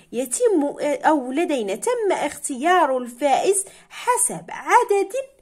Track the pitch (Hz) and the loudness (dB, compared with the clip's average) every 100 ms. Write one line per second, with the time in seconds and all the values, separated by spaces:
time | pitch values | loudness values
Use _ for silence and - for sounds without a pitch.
0 | _ 226 262 - 494 370 285 - 285 285 | _ -8 -6 0 2 4 0 -2 -2 0
1 | 277 302 247 269 349 277 202 208 440 494 | 2 2 0 -2 0 -2 -2 -4 -2 0
2 | 415 320 294 - - 262 311 359 285 262 | 0 0 -2 -6 -10 -4 2 4 4 0
3 | 247 - 285 262 - 403 - - _ - | -4 -2 2 2 2 0 -2 -14 _ -8
4 | - 480 - 170 - - 269 415 480 403 | -2 0 0 -4 -10 -12 2 2 4 0
5 | 392 523 539 _ | 0 -4 -8 _